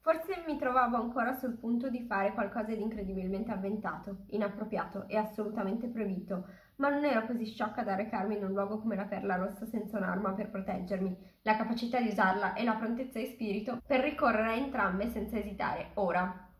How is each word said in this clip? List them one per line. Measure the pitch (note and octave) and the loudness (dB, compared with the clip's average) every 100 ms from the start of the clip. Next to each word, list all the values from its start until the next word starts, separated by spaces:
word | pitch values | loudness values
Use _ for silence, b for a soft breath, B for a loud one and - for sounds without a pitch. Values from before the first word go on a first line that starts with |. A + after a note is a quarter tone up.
"Forse | D#4+ D#4+ - F#4 | 4 2 0 -4
mi | E4 D4 | -2 0
trovavo | C4 B3+ A#3+ A#3+ | 2 4 4 2
ancora | A#3+ B3+ A#3 | 0 0 0
sul | C4 B3 A#3+ | 0 -4 -4
punto | A#3 A#3 C4 | 0 0 0
di | A#3 | -4
fare | - G3 G3 | -2 2 2
qualcosa | - G3 A#3 G#3+ | 2 -2 -2 -2
di | G#3+ | -2
incredibilmente | A3 G#3+ F#3+ F#3+ F#3 G3 A3+ | -2 -2 -4 -2 -2 -2 -2
avventato, | G3 G3 G#3+ - - - F#3+ - | -2 -2 -2 -4 -6 -10 -12 -4
inappropriato | G#3+ G3+ G3+ G#3+ F#3 E3 G3 - | -2 0 -2 -4 -2 -2 -6 -2
e | |
assolutamente | G#3 G#3 - G#3+ A3 G3 A#3 A#3+ | 0 0 -2 -4 -2 -2 -2 -4
proibito, | A3+ G3+ F3+ - F3+ F3+ B B - | -2 -2 -2 -4 -6 -6 B B 0
ma | C#4+ | 2
non | C#4+ | 4
ero | D4 A3 | 4 2
così | A#3+ A#3+ | 2 -2
sciocca | G#3+ - G#3+ - | -4 -2 -2 -2
da | A3+ | -2
recarmi | F#3+ A3 G3+ G3 | 0 0 -2 0
in | G#3 | 0
un | F#3+ | 0
luogo | G3 G3+ G#3+ | 0 0 0
come | A3 F#3+ | -2 -2
la | |
Perla | G3+ G3 G3 F3+ | -2 -2 0 0
Rossa | G3 - | 0 -4
senza | A3+ A3 G3+ G#3+ | -4 -4 -2 -2
un'arma | F#3 F#3 G3 | 0 0 0
per | G3 G#3 | -2 -4
proteggermi, | G3 F#3+ F#3 F3+ G3 F#3+ F#3 - _ | -4 -4 -4 -2 0 0 -2 -12 _
la | A3 | 2
capacità | G#3+ A3+ A#3 A#3 B3+ | 2 2 0 2 2
di | A3 | 2
usarla | G3 F#3+ G3+ F#3+ | 4 4 6 2
e | A3 | 2
la | A#3 | 0
prontezza | A3 A3+ A#3+ C4 A3+ | 2 0 -2 -4 -4
di | A3 | -6
spirito | - G#3+ G3 B3+ A#3 - | -4 -2 -2 -2 -6 2
per | C4 | 4
ricorrere | C#4+ D4 C4 G#3+ A3 | 4 4 4 6 2
a | |
entrambe | A3+ C#4 A#3+ G3 F#3 A#3 | 2 0 2 2 2 0
senza | A3 - A3 | -2 -2 -2
esitare. | G#3 G3 E3+ E3+ - | -4 -2 -2 -2 -4
Ora." | - F#3 F3 F#3+ - - | 0 2 2 2 -4 -14